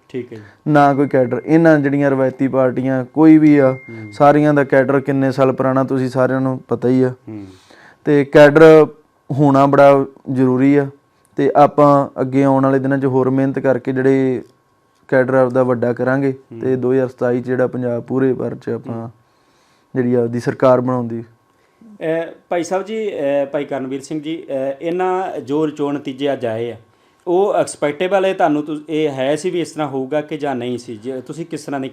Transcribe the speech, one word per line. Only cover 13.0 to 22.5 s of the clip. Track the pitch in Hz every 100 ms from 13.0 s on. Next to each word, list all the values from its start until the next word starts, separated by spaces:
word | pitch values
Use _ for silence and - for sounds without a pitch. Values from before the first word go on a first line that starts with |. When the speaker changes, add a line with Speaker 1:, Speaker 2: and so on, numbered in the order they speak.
| 135
Speaker 2:
ਹੋਰ | 131 127
ਮਿਹਨਤ | 135 139 139
ਕਰਕੇ | 135 127 131
ਜਿਹੜੇ | 131 131 135 131 123 - _ _ _ _ _ -
ਕੈਡਰ | 131 127
ਆਪਦਾ | 131 127 127
ਵੱਡਾ | 127 120 120
ਕਰਾਂਗੇ | 120 123 135 139 131 -
Speaker 1:
ਹੂੰ। | 117
Speaker 2:
ਤੇ | 123 131
ਦੋ | 123
ਹਜ਼ਾਰ | 131 127
ਸਤਾਈ | - 127 127
'ਚ | 123
ਜਿਹੜਾ | 127 123
ਪੰਜਾਬ | 127 123 120
ਪੂਰੇ | 117 127 131
ਭਰ | 123 120
'ਚ | 123 -
ਆਪਾਂ | 117 120
Speaker 1:
ਹੂੰ। | 117 113 - _ _ _ _ _ _ _
Speaker 2:
ਜਿਹੜੀ | 131 123
ਆਪਦੀ | 123 117 120
ਸਰਕਾਰ | 117 - 131 127
ਬਣਾਉਣ | 123 127 120
ਦੀ। | 117 117 _ _ _ _ _
Speaker 1:
ਅਹ, | - - 165 165 165 -
ਭਾਈ | -